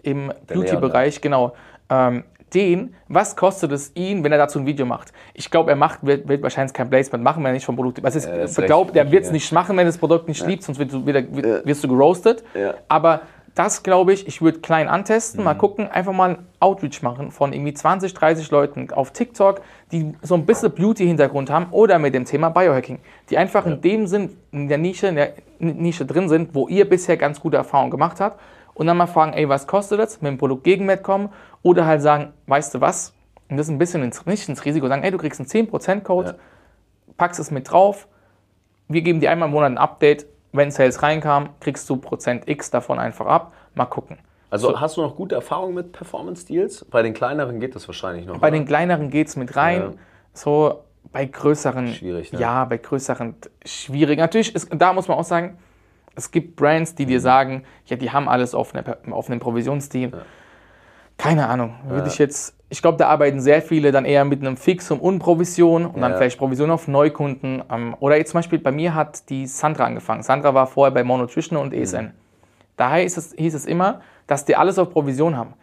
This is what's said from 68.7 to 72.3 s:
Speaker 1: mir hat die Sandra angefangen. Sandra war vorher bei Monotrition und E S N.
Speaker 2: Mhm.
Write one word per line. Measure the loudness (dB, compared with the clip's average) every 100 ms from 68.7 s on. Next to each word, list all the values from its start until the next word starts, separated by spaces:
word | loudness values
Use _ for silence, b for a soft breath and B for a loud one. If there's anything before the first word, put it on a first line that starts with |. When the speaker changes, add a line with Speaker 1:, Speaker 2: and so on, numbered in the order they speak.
Speaker 1:
mir | -2 -2
hat | -2 -4 -6 -10
die | -8 -8
Sandra | -4 -4 0
angefangen. | -2 -2 -6 -6
Sandra | 0 2 4
war | 4 2
vorher | 4 4
bei | 4
Monotrition | 0 0 -2 -4 -4 -4
und | -4
E | -4
S | -4
N. | -6 -10
Speaker 2:
Mhm. | -14 _